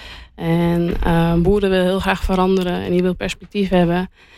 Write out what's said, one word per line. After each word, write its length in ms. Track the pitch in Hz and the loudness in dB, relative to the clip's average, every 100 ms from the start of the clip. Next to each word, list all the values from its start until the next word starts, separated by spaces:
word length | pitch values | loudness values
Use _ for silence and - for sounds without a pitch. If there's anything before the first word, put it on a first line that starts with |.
| - - - - | -20 -20 -20 -8
En, 580 | 165 165 170 170 170 175 | -2 0 2 0 0 0
eh, 300 | - 165 165 | 0 2 2
boeren 360 | 170 175 208 196 | 2 2 2 2
willen 160 | 190 180 | 2 2
heel 140 | 190 | 0
graag 240 | 185 190 | 0 -2
veranderen 580 | - 185 185 190 180 180 | 0 2 2 2 0 -4
en 100 | 190 | -2
die 100 | 180 | 0
willen 140 | 180 180 | 0 -2
perspectief 540 | 196 - 185 202 196 | -6 -8 -8 -4 0
hebben. 400 | 180 170 175 190 - - | 2 2 0 -4 -10 -20